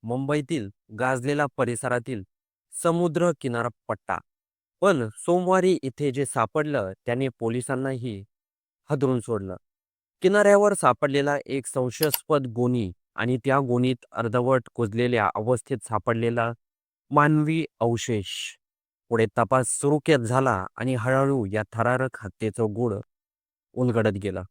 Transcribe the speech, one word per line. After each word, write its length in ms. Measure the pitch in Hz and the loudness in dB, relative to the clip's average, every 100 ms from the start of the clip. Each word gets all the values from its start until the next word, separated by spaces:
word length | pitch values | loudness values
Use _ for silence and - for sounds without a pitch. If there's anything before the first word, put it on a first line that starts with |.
मुंबईतील 640 | 113 123 139 151 139 165 101 - _ 107 | -6 -6 -2 -2 -2 -6 -6 -12 _ -4
गाजलेला 480 | 127 131 123 147 147 - | 0 0 -2 -2 -2 -2
परिसरातील 640 | 123 120 127 123 117 120 92 _ _ _ _ - | -2 -2 -2 -4 -4 -10 -10 _ _ _ _ -4
समुद्र 480 | 170 170 175 160 175 160 | 0 2 0 2 0 0
किनारपट्टा. 800 | 135 120 117 - _ 110 _ 92 _ _ _ _ _ _ | -4 -4 -4 -8 _ -10 _ -8 _ _ _ _ _ _
पण 280 | 190 165 113 | 2 2 0
सोमवारी 680 | - - 175 180 185 185 180 | -6 0 0 4 4 4 2
इथे 280 | 135 - 147 | -2 -4 -4
जे 160 | 127 135 | -2 -4
सापडलं, 680 | - 113 156 151 143 95 95 - | -2 -2 0 -2 -2 -4 -8 -4
त्याने 220 | 120 135 | -2 -2
पोलिसांनाही 960 | - 117 120 123 131 135 131 123 101 98 _ _ _ _ _ _ | -2 -4 -4 -4 -4 -4 -6 -8 -10 -14 _ _ _ _ _ _
हादरून 300 | 147 131 127 | -2 0 0
सोडलं. 360 | 113 110 95 90 _ _ _ _ _ _ | -2 -6 -6 -12 _ _ _ _ _ _
किनाऱ्यावर 520 | 185 202 202 202 208 | 2 6 6 6 6
सापडलेला 640 | 202 143 123 147 139 143 143 - | 4 2 2 2 0 0 -2 -4
एक 200 | 135 127 | -6 -4
संशयास्पद 800 | 143 127 - 156 - _ 151 131 | -4 -4 0 -2 -2 _ 0 0
गोणी 460 | 113 123 123 101 90 _ | -2 0 0 -2 -6 _
आणि 240 | - 113 127 | -6 -2 -2
त्या 140 | 135 135 | 2 0
गोणीत 460 | 135 123 127 127 _ | 2 2 2 0 _
अर्धवट 500 | - 117 120 123 131 117 | -6 -2 0 2 0 0
कुजलेल्या 560 | - 117 110 123 120 101 | -4 -4 0 0 2 0
अवस्थेत 440 | - 110 123 - 127 - | -2 0 -2 -2 -8 -4
सापडलेला 640 | 107 - 113 117 117 117 117 _ _ _ _ _ | -4 -2 0 0 0 -2 -4 _ _ _ _ _
मानवी 540 | 143 147 151 151 160 156 _ | 2 4 4 2 -2 -4 _
अवशेष. 460 | 117 117 - 113 95 - - - _ _ _ _ _ | 0 0 -2 -4 -4 -10 -10 -14 _ _ _ _ _
पुढे 180 | 117 110 - | 2 2 2
तपास 300 | 113 131 123 | 2 2 0
सुरू 300 | - 143 151 | -2 0 0
केत 200 | - 147 | 4 2
झाला 480 | 117 123 135 101 92 - | 4 0 2 0 -4 -6
आणि 180 | 123 | -4
हळूहळू 500 | 131 113 131 139 139 | -2 0 0 2 0
या 180 | 101 104 107 | -2 -4 -6
थरारक 440 | 110 113 123 131 - | -2 0 0 -2 -6
हत्येचं 540 | 101 - 110 104 110 | -14 -6 -6 -2 -4
गूढ 200 | 104 120 101 - _ _ _ _ _ _ | -2 -4 -4 -10 _ _ _ _ _ _
उलगडत 460 | - 127 113 110 98 | -2 0 2 2 0
गेलं. 200 | 98 92 90 | -6 -6 -10